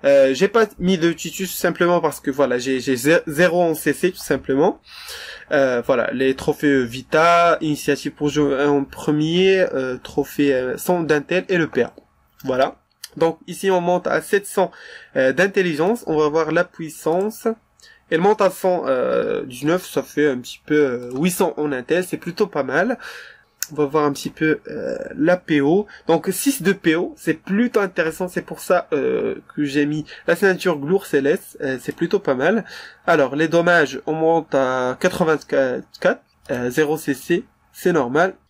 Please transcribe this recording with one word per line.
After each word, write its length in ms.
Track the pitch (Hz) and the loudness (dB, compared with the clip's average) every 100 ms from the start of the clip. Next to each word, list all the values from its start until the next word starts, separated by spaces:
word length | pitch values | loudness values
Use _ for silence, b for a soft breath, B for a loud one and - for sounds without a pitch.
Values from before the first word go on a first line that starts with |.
Euh, 300 | 139 139 135 | 6 6 6
j'ai 140 | 131 196 | 4 2
pas 180 | 233 214 - | 2 0 0
mis 200 | 180 190 | 0 2
de 120 | 170 | 0
Titus 420 | 165 170 - 190 | -2 -10 -8 -8
simplement 460 | - 180 - 175 175 | -2 -4 0 2 2
parce 200 | 160 - | 0 -4
que, 120 | - | -6
voilà, 260 | 131 135 123 | 0 0 0
j'ai, 220 | 127 131 | -2 -2
j'ai 160 | 120 127 | 0 0
zé-, 260 | 131 170 - | 2 2 0
zéro 360 | 147 180 175 | 0 2 4
en 120 | 170 | 0
C 200 | 151 156 | 0 -2
C, 160 | 143 175 | 0 -2
tout 80 | - | -2
simplement. 640 | - 139 - 135 175 311 B B B B B B B | -4 -4 0 2 2 0 B B B B B B B
Euh, 280 | 143 135 123 117 | 0 2 0 0
voilà, 240 | 127 110 | 0 0
les 220 | 123 135 | 0 0
trophées 500 | 131 - - 147 139 | 0 -4 0 2 2
Vita, 720 | 120 123 - 156 165 170 170 160 | 0 -8 -2 2 4 6 4 2
initiative 500 | 156 147 - 143 147 | -2 -2 -2 -2 -4
pour 160 | - 147 | -4 -2
jouer 340 | 143 143 131 | 0 0 2
en 200 | 147 143 | 2 2
premier, 760 | 139 - - 151 156 175 190 190 180 | -2 -6 -2 0 0 2 4 4 0
euh, 240 | 135 131 127 | -2 -6 -8
trophée, 560 | - - 139 - 143 | -6 -4 -4 0 2
euh, 240 | 131 127 127 | 2 -2 -4
cent 260 | - 175 | -2 -2
d'intel 420 | 156 151 139 175 180 | 2 0 0 -4 0
et 80 | 180 | -2
le 120 | 151 | 0
P 160 | - | -2
A. 100 | 117 - _ _ _ _ | -2 -6 _ _ _ _
Voilà. 320 | 135 127 139 - _ _ - - | -4 2 0 0 _ _ -20 -2
Donc 220 | 165 156 - | -2 -2 -12
ici 240 | 170 196 | -4 0
on 120 | 185 | 2
monte 240 | 175 180 - | 2 0 0
à 160 | 156 | -2
sept 240 | - 202 202 | 0 -2 0
cents, 240 | - 185 B B B B 131 | -2 -2 B B B B 0
euh, 180 | 131 | 2
d'intelligence, 680 | 147 196 196 180 147 170 240 - | 2 2 2 0 0 0 0 -2
on 100 | 151 | 0
va 140 | 151 | 2
voir 200 | 156 156 | 2 0
la 140 | 160 | 0
puissance. 840 | 175 - 160 - 160 170 208 - 226 220 _ _ b b _ | -2 -6 -14 -6 -2 0 -2 -4 -6 -6 _ _ b b _
Elle 140 | 160 | 2
monte 180 | 196 214 | 2 4
à 80 | 190 | 2
cent, 360 | 180 190 180 131 | 2 0 0 0
euh, 560 | 127 127 123 110 101 | 0 0 0 0 -4
dix-neuf, 420 | 131 123 143 180 - | -6 -4 -2 -2 -2
ça 160 | - | -6
fait 240 | 135 - 147 | -4 0 0
un 120 | 127 | 0
petit 240 | 120 - | -8 -18
peu, 100 | - | -2
euh, 360 | 151 143 123 123 | 2 2 -2 -6
huit 180 | 127 180 | -2 -2
cents 220 | 180 180 - | 0 -2 0
en 140 | 147 | -4
intel, 320 | 131 120 170 | -4 -2 -2
c'est 120 | 180 - | -2 -8
plutôt 300 | - 170 208 | -10 -4 -2
pas 160 | 147 | -2
mal. 340 | 131 139 214 247 B B B B B _ - | -2 0 0 -4 B B B B B _ -10
On 40 | |
va 100 | 147 | -2
voir 200 | 143 156 147 | 0 2 0
un 60 | |
petit 180 | 135 139 | -2 -8
peu, 300 | - 156 156 - | -2 0 0 -4
euh, 300 | - - - - | -8 -6 -6 -8
la 220 | - 156 180 | -2 2 2
P 240 | - 151 | 2 2
O. 260 | 139 185 208 B - | 4 2 0 B 0
Donc 240 | 160 185 | 0 0
six 300 | 190 285 - | -2 -2 0
de 100 | 165 | 0
P 240 | 190 170 160 | 2 2 0
O, 160 | 180 - | -2 -6
c'est 160 | - | -4
plutôt 460 | 156 - 196 240 226 | -4 -2 0 2 0
intéressant, 480 | 196 180 160 160 180 | 0 -2 -4 -4 -6
c'est 180 | 180 - | -6 -8
pour 140 | 160 | -14
ça, 280 | - 180 - | 0 0 2
euh, 400 | 151 131 123 - - - | -2 0 -2 -2 -6 -10
que 80 | - | -6
j'ai 220 | 143 143 | -2 0
mis 220 | 147 151 151 B - | 0 -2 -6 B -2
la 80 | |
ceinture 440 | 175 196 185 185 151 | 2 2 2 0 -2
gloire 260 | 139 196 | 0 0
céleste, 540 | - 147 139 190 - - | 2 0 2 -2 -4 -10
euh, 160 | 139 131 | -6 -6
c'est 120 | - | -8
plutôt 240 | - 170 202 | -6 -2 0
pas 160 | 170 | 0
mal. 300 | 127 151 220 B B B B - | 0 2 0 B B B B 2
Alors 300 | - 131 143 | 2 2 0
les 100 | 160 | 2
dommages, 540 | 165 170 175 139 135 - | 2 4 4 2 -2 -6
on 80 | |
monte 400 | 160 160 165 156 | 0 2 2 0
à 420 | 139 131 131 127 127 | 0 0 0 -2 0
quatre-vingt-quatre, 1200 | 180 - 160 147 - 139 131 127 - - 175 - _ _ - | -2 0 0 0 0 0 0 -2 -10 -2 -2 -2 _ _ -8
euh, 200 | 123 123 | -6 -4
zéro 260 | 127 147 156 | 0 0 -2
C 160 | - | -4
C, 320 | 131 - 170 - _ _ | -6 -2 -2 -4 _ _
c'est 180 | - 180 | -4 0
normal. 440 | 160 120 139 185 - | 2 2 2 2 -2